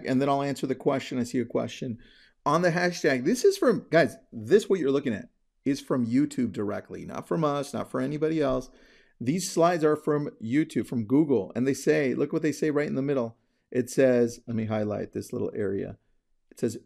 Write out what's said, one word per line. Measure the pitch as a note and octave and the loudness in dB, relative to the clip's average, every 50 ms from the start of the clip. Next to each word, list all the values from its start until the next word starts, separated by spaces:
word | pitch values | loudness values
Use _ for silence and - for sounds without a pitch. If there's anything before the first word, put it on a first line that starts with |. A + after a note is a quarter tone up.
| - - | 0 0
and | C3 B2+ | 0 2
then | C#3 C#3+ | 2 2
I'll | C#3 C#3 C#3 C#3 | 2 0 0 -2
answer | C3+ - - C3 | -4 -4 -2 -4
the | C3 B2+ - C#3+ | -4 0 0 0
question. | C#3 C3+ - - C#3+ B2+ | 0 0 -2 -4 -4 -4
I | A#2 - | -4 -2
see | - B2+ | -2 -4
a | A#2+ | -4
question. | - - B2+ A#2 A#2 - - - B2+ A2 - - - _ _ _ _ _ _ - | -2 -2 -4 -4 -4 -8 -10 -8 -8 -8 -10 -12 -20 _ _ _ _ _ _ -2
On | C#3 C#3+ E3+ F3+ | 0 2 4 2
the | F3 | 2
hashtag, | D#3 F3 F3 F3 E3+ - - D#3 C3+ B2+ B2 | 2 2 0 0 -2 0 0 0 2 2 2
this | E3 B3 - - | 0 0 4 4
is | G4+ F#4+ - | 2 4 4
from, | F#4 B3+ G3+ D3 - - | 2 2 2 2 -2 2
guys, | D3+ E3 D#3 - - - _ _ - | 4 4 4 4 0 -8 _ _ -14
this | A#2 G#2+ A2+ E3+ A3 A3+ - | -10 -2 4 4 4 4 4
what | G3 F#3 | 0 0
you're | C#3+ C#3 C3+ C#3+ | 2 2 0 0
looking | C#3+ C#3 G#2+ F#2+ | 0 -2 -4 -4
at | - - _ _ _ _ _ _ - | -6 -12 _ _ _ _ _ _ -2
is | C3+ C#3 C3+ | -2 -2 -2
from | - - D3 C3 A#2+ A2+ | -2 -2 -2 0 0 0
YouTube | A#2 C3+ D3 C#3+ - C3 B2 A2 F#2 | 2 2 2 0 0 -4 -4 -4 -2
directly, | A#2 G#2 G2+ G2+ F#2 - - F#2 - - | -4 -4 -4 -4 -6 -8 -12 -14 -12 -12
not | E2+ D2+ - - - | -10 -10 -10 -4 -2
from | F3 E3+ D#3 | 0 0 2
us, | D3 C#3+ C#3+ C#3 - - | 0 0 -2 -4 -6 -6
not | A2+ - - | -8 -6 -4
for | - C3 | -4 -4
anybody | C3 C#3 D3+ D3+ D#3 D#3 D#3+ D#3+ | -4 -2 -2 -2 -2 -2 0 0
else. | C#3+ C3+ C3 C3 B2+ - - - - - _ _ _ _ _ - | 0 0 0 -2 -4 -8 -18 -20 -20 -20 _ _ _ _ _ -6
These | A#2+ A#2 D#3+ F#3+ F3+ - | -2 -2 -2 -2 -2 -2
slides | - E3+ D#3+ F3 F3+ E3 D#3 | 2 4 4 4 4 4 2
are | D3+ D3+ D3+ - D#3+ | 2 2 2 0 0
from | D3 D3 D3 - - - | 0 0 -2 -4 -8 -10
YouTube, | G#2+ A2 B2 D3 D#3+ D#3+ - B2+ G#2+ - | -6 -2 0 0 0 0 0 -4 -4 -2
from | C#3+ A#2+ G#2+ G#2 B2+ | -4 -4 -2 2 4
Google, | C#3+ E3 C#3+ C3 G#2+ F#2 - - | 4 4 4 2 0 0 -2 -4
and | A2+ B2+ C#3 | -2 0 0
they | C3+ | 0
say, | - - D3+ D3+ D#3 C#3+ B2+ A#2+ | 0 2 2 2 2 2 0 0
look | - C#3+ C#3+ - | 0 -2 -2 -2
what | D#3+ | -2
they | D#3+ D3+ - - | -2 -2 -2 0
say | D#3 D#3 | -2 0
right | C#3+ C#3+ D3 D3+ C#3+ | 0 0 -2 -2 -2
in | |
the | C3+ C3+ C#3+ | -2 -2 0
middle. | C#3+ C3 A#2 A2+ - _ _ _ _ _ _ - | 0 -2 -2 -4 -8 _ _ _ _ _ _ -6
It | - B2+ A#2 - | -2 -2 -2 -2
says, | - C#3 C3+ B2+ B2 A#2+ A#2+ A#2 A#2 - - - | 2 4 6 6 6 4 4 2 0 -8 -10 -6
let | A2+ | -4
me | A2+ A2 | -4 -2
highlight | G#2+ A2 G#2+ G#2+ G#2 G2+ G2+ F#2+ - | -2 -2 -2 -2 -2 -2 -4 -6 -6
this | - G#2 G2+ - - | -8 -10 -8 -6 -6
little | G#2+ G#2 - - | -6 -4 -4 -4
area. | - G#2 G2 G2 G2 G2 G2 G2+ - _ _ _ _ _ _ _ _ _ _ - - | -4 -4 -2 -2 -2 -4 -6 -10 -16 _ _ _ _ _ _ _ _ _ _ -10 -4
It | |
says, | - A#2 A#2+ - - | -4 -4 -4 -4 -14